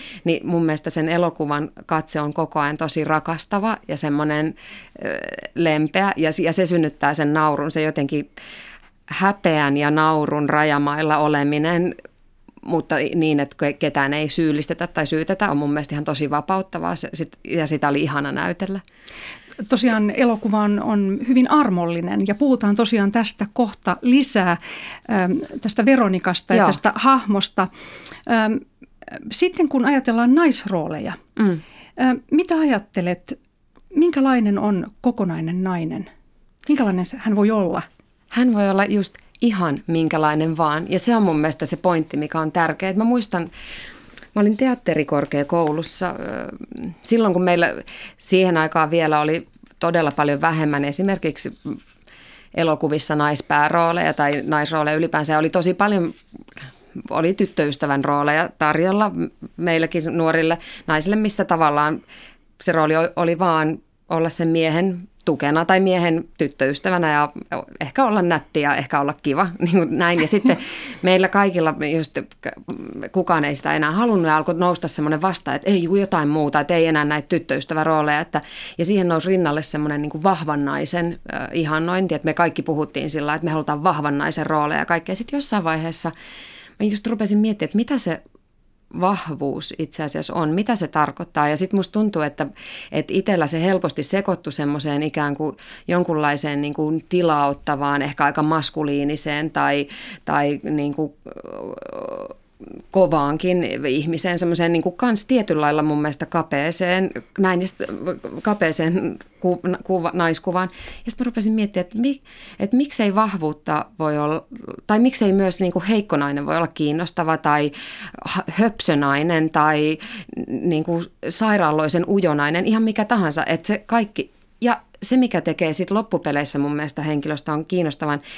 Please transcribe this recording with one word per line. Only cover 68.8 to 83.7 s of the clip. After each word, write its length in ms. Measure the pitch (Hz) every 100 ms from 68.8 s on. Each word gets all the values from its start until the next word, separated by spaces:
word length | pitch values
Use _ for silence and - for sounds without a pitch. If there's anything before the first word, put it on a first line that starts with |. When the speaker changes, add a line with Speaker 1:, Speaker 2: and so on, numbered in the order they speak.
| 135 147
Speaker 1:
olla 140 | 143 143
kiva, 240 | 143 139 185
<laughs> 40 | 170
niin 180 | 170 185
kuin 220 | 160 151
näin. 220 | 175 175
Ja 80 | 156
sitten 280 | 208 247 - - - - -
meillä 260 | 185 185 190
kaikilla 460 | 202 196 175 160 147 147 160
just 220 | 156 - - - - - - - - - -
kukaan 320 | 190 180 165
ei 100 | 147
sitä 220 | 143 147 156
enää 140 | 151
halunnut 360 | 180 240 202 160
ja 100 | 156
alkoi 180 | 156
nousta 340 | 170 180 170 160
semmoinen 340 | - 151 156
vasta, 320 | 190 175 -
että 160 | 135 -
ei, 120 | 196
juu, 140 | 170 196
jotain 320 | 196 170 147
muuta, 320 | 156 143 147
että 140 | 143
ei 120 | 170 165
enää 180 | 156
näitä 240 | 147 151 -
tyttöystävärooleja. 920 | 165 - 139 - 156 160 156 151 147
Että, 200 | 170 156 - - - -
ja 60 |
siihen 240 | 170 202 180
nousi 200 | 160 170
rinnalle 340 | 190 160 151
semmoinen 400 | 151 147 151 147
niin 80 | 147
kuin 120 | 156
vahvan 420 | 190 175 156 147
naisen, 540 | 143 143 151 175 170 165 -
äh, 140 | - -
ihannointi, 640 | 170 151 156 165 185 185
että 120 | 156 160
me 80 |
kaikki 280 | 156 170 165
puhuttiin 480 | - 151 151 - 143
sillä 160 | 151 147
lailla, 100 | 156
että 80 |
me 60 | 160
halutaan 340 | 156 151